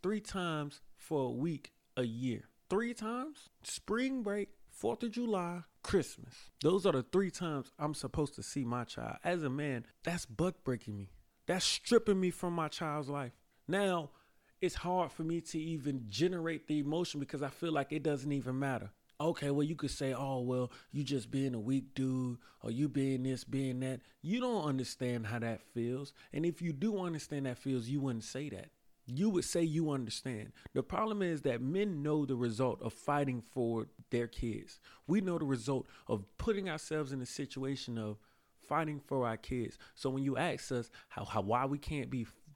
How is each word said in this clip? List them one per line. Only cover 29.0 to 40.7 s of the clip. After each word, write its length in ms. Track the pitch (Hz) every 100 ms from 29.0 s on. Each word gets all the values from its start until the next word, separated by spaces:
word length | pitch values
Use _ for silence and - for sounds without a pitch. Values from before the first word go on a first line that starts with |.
| -
You 240 | 127 208
would 120 | 185
say 200 | - 175
you 260 | 165 156 156
understand. 640 | 139 113 - 135 113 110 - - -
The 80 |
problem 400 | - 185 220 208
is 180 | 185 156
that 220 | 135 120
men 400 | 127 185 208 156
know 240 | 147 151 139
the 80 | 127
result 440 | 120 107 127 -
of 100 | 113
fighting 480 | - - 143 143 120
for 460 | - 135 117 113 - - -
their 160 | 120 117
kids. 520 | - 117 107 - - - - -
We 140 | 175
know 180 | 185 170
the 60 | 147
result 420 | 127 113 135 - - -
of 200 | 107 95 -
putting 320 | - 202 190
ourselves 420 | 156 - 156 139
in 80 | 135
a 60 | 123
situation 720 | - 135 135 131 135 - 113
of 220 | 107 101 - _ _ _
fighting 400 | - 151 156 147
for 260 | - 139 120
our 120 | 110
kids. 420 | - 127 113 - - -
So 160 | 135
when 120 | 135
you 140 | 139 127
ask 340 | 170 120 -